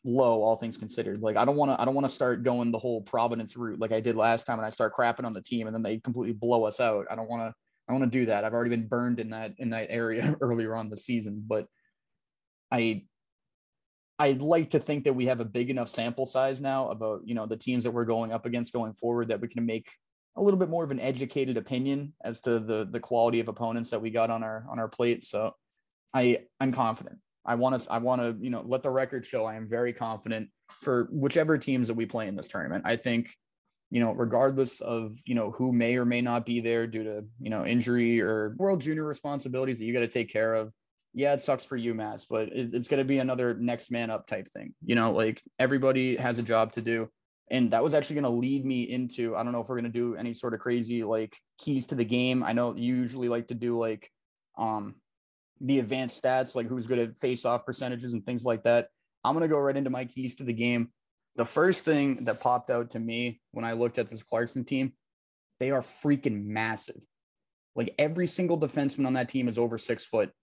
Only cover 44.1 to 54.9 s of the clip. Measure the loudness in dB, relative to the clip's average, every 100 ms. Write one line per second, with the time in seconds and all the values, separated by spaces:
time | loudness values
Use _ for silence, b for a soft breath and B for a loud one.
44.1 | -6 -6 -8 -8 -14 -16 -12 0 2 4
45.1 | 4 2 0 -14 0 2 4 4 4 2
46.1 | 0 0 -2 2 2 2 -2 -2 -2 -2
47.1 | _ _ _ _ 2 4 4 4 2 2
48.1 | -2 0 0 0 0 0 -2 -2 -2 -4
49.1 | -2 -2 -2 -2 -4 -4 -4 -4 -2 -2
50.1 | -2 -6 -6 -6 -4 0 0 0 -2 0
51.1 | -2 -2 -10 _ -10 -2 -2 -2 -2 0
52.1 | 2 2 2 2 0 0 0 0 0 -2
53.1 | -2 -2 -2 -4 -4 -2 0 -2 -4 -10
54.1 | _ _ _ _ -6 -4 -2 -6